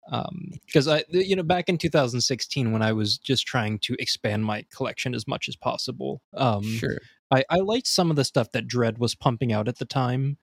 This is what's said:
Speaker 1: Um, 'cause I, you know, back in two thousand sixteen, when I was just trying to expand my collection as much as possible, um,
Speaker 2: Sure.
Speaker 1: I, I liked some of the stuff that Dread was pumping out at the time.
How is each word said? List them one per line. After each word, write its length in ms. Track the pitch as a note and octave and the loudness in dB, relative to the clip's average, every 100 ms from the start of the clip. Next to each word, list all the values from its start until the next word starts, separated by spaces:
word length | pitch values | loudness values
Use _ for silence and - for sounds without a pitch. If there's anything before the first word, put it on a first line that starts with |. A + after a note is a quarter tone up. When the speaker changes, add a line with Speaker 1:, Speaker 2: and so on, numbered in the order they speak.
| - | -6
Speaker 1:
Um, 420 | A#2 - - - - _ | -6 -6 -8 -12 -14 _
'cause 140 | D#3 C#3 | 2 4
I, 160 | D#3 - | 0 2
you 240 | F3 F#3+ F#3+ | 0 2 0
know, 60 | |
back 260 | D#3+ F3+ F3 | 2 0 0
in 100 | F3 | 0
two 100 | E3 | 2
thousand 320 | D#3+ B2+ B2 | 2 2 0
sixteen, 500 | - B2+ - - A#2 | 0 -2 -4 -2 0
when 80 | A2 | 2
I 100 | A2 | 2
was 260 | A2 G#2+ G2+ | 2 0 -2
just 260 | - B2+ - | -2 -2 0
trying 320 | C3 G#2+ G#2+ | -2 0 -2
to 160 | - A#2+ | -4 -4
expand 460 | B2 - A2+ G#2 | -4 -2 -2 0
my 200 | A2 G#2+ - | -2 -4 -8
collection 400 | - B2 - C3 | -6 -6 -4 -4
as 120 | B2 G#2+ | -4 -4
much 220 | A2+ - | -6 -6
as 80 | - | -6
possible, 680 | B2 - - A#2+ C3 C#3+ _ | -4 -4 -6 -6 -6 -8 _
um, 280 | - C3 G#2 | 0 2 2
Speaker 2:
Sure. 360 | G#2 A2+ C3+ - - _ _ | -2 -2 -2 -4 -8 _ _
Speaker 1:
I, 120 | C3 - | 2 4
I 60 | E3+ | 2
liked 280 | G3 A#3 - | 2 0 0
some 200 | - F3 | 2 4
of 60 | D3 | 2
the 80 | |
stuff 280 | B2+ - A2+ | 2 0 0
that 160 | B2 A2+ | -4 -2
Dread 300 | A#2+ A2+ A2+ | 0 0 2
was 160 | A#2+ - | -2 2
pumping 360 | C#3 A#2 B2 | 0 2 0
out 140 | G#2+ G#2+ | 0 -2
at 120 | - | -4
the 60 | A#2+ | -4
time. 500 | C#3 B2 B2+ C#3 C#3+ | 0 0 0 -2 -4